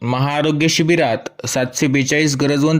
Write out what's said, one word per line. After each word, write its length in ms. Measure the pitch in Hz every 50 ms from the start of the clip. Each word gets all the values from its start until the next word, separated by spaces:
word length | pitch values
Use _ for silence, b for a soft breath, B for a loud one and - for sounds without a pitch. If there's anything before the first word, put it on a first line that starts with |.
| - 120
महाआरोग्य 560 | 127 127 139 139 143 151 151 156 156 143 156
शिबिरात 760 | 160 - - 165 156 175 165 156 123 113 104 - - _ - -
सातशे 420 | - - 135 127 123 - - 156
बेचाळीस 480 | 143 131 139 131 135 147 151 156 151 139
गरजवंत 440 | 131 143 139 147 143 143 156 160